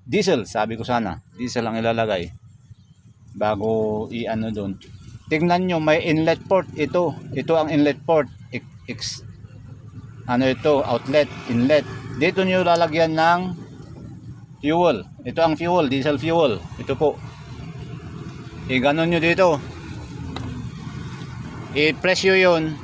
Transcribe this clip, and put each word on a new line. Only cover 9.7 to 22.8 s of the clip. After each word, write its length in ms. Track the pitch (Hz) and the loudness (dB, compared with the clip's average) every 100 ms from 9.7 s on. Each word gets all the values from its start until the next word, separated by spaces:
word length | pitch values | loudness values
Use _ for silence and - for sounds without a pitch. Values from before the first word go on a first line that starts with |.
| - - - - - | -18 -16 -16 -16 -14
ano 240 | - 123 131 | -2 2 2
ito, 320 | 123 151 143 | 2 2 2
outlet, 460 | 123 117 131 151 143 - - | 2 -2 2 2 2 -4 -2
inlet. 320 | 117 127 151 - - - - | 2 4 4 2 -12 -10 0
Dito 320 | 160 180 190 | 2 2 2
nyo 160 | 185 | 2
lalagyan 480 | 175 170 170 156 165 | 4 4 4 4 2
ng 300 | 160 165 175 180 175 - - - - - - - - - - | 4 4 4 0 -8 -12 -16 -16 -16 -14 -14 -16 -16 -18 -6
fuel. 400 | 143 165 175 110 90 - 127 | 0 4 4 2 -4 -12 -8
Ito 120 | 127 | 2
ang 160 | 165 151 | 2 2
fuel, 320 | 170 180 147 | 2 2 4
diesel 240 | 135 143 139 | 2 0 0
fuel. 480 | 156 170 147 95 - - | 2 4 4 2 -6 -12
Ito 160 | 120 131 | -6 0
po. 240 | 147 - - - - - - - - - - - - - - - - | 0 0 -12 -16 -16 -14 -14 -14 -12 -12 -12 -12 -14 -14 -14 -12 -2
I-ganon 400 | 131 135 156 165 | 2 4 4 2
nyo 80 | 170 | 4
dito. 400 | 165 170 185 143 - - - - - - - - - - - - - - - - - - - - - 139 | 2 6 6 4 -4 -12 -12 -12 -12 -12 -10 -8 -8 -8 -10 -10 -12 -10 -12 -12 -12 -12 -12 -12 -6 2
I-press 480 | 151 147 180 180 | 2 4 2 4
nyo 120 | 190 190 | 4 6
yun. 320 | 185 165 156 147 | 6 4 2 -6